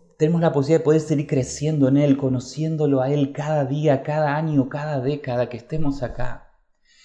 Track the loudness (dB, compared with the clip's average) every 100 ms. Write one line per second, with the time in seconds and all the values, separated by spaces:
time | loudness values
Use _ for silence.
0 | _ -2 0 2 2 2 2 2 4 2
1 | 2 -2 0 -2 -2 -4 -2 2 4 4
2 | 4 2 0 -2 -6 -6 -4 0 0 2
3 | 0 0 0 -2 -2 -2 -2 0 2 2
4 | 0 -2 0 0 0 0 0 -2 -6 -4
5 | -2 -4 -4 -2 -2 -6 -8 -2 0 -2
6 | -6 -4 -4 -4 -12 _ _ _ _ _